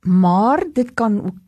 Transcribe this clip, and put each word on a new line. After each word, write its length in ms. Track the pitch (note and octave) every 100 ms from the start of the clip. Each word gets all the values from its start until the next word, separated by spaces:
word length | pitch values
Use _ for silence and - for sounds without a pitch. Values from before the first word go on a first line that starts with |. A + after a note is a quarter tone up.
| F#3
maar 580 | F#3 F3+ F#3 A3+ D#4 F4+
dit 200 | B3+ B3
kan 280 | - A3+ G3+ F#3
ook 100 | -